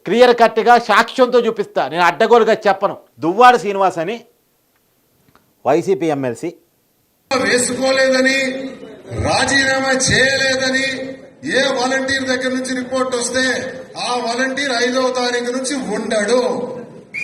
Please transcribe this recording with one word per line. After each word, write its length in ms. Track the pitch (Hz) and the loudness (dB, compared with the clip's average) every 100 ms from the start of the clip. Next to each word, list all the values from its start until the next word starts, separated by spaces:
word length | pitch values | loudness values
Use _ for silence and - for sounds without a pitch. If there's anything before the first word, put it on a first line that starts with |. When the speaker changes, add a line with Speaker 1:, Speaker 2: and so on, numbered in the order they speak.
Speaker 1:
క్లియర్ 320 | - 226 247 233 | -2 4 6 6
కట్గా 400 | 220 226 214 240 | 2 4 4 4
సాక్ష్యంతో 640 | 233 208 233 - 247 247 226 | 4 2 2 0 2 2 2
చూపిస్తా, 420 | 220 190 185 135 | -2 -4 -4 -2
నేను 140 | 165 | 2
అడ్డగోలుగా 500 | 175 147 226 233 220 | 2 4 6 6 6
చెప్పను. 440 | 214 202 185 190 - - - | 2 2 2 -2 -4 -14 -6
దువ్వాడ 360 | 156 196 247 247 | 0 6 8 6
శ్రీనివాస్ 420 | 208 196 190 165 | 2 0 0 0
అని 220 | 165 233 - _ _ _ _ _ _ _ _ _ _ _ _ _ - | -6 -8 -14 _ _ _ _ _ _ _ _ _ _ _ _ _ 0
వైసీపీ 400 | 160 180 196 165 | 0 0 0 0
ఎమ్మెల్సీ 460 | 139 131 113 165 - _ _ _ _ _ _ - 262 | -2 -4 -6 -10 -12 _ _ _ _ _ _ -6 -2
Speaker 2:
వేసుకోలేదని, 1000 | - 240 247 247 269 269 262 262 262 269 262 269 - - - - - - | 0 0 0 -2 0 2 2 2 2 0 -2 -6 -10 -14 -18 -20 -10 -4
రాజీనామా 680 | - 190 254 269 269 269 269 | -2 0 0 0 0 0 0
చేయలేదని 920 | 262 196 214 269 269 269 262 262 254 269 262 262 - - - | 0 0 2 2 0 -2 0 -2 -2 -2 -6 -10 -14 -20 -12
ఏ 180 | 156 233 | -4 -2
వాలంటీర్ 600 | 269 247 254 262 262 285 | 0 -2 -2 -2 -2 -4
దగ్గర 240 | 262 254 262 | -2 -4 -4
నుంచి 260 | 262 254 254 | -4 -6 -8
రిపోర్ట్ 380 | 247 262 254 247 | -4 -4 -2 -4
వస్తే 260 | 233 254 262 220 - - - 165 | -4 -2 -2 -4 -8 -12 -14 -10
ఆ 160 | 214 | -6
వాలంటీర్ 580 | 247 233 240 262 262 285 233 247 | -4 -4 -4 -4 -4 -4 -2 -2
ఐదవ 200 | 254 254 | 0 -2
తారీఖు 440 | 247 247 240 240 | -2 -2 -4 -4
నుంచి 440 | 262 262 277 185 214 | -4 -4 -6 -6 -6
ఉండడు. 420 | 220 214 202 247 - - - - - - - - | -4 -2 0 0 0 -4 -8 -12 -16 -20 -16 -12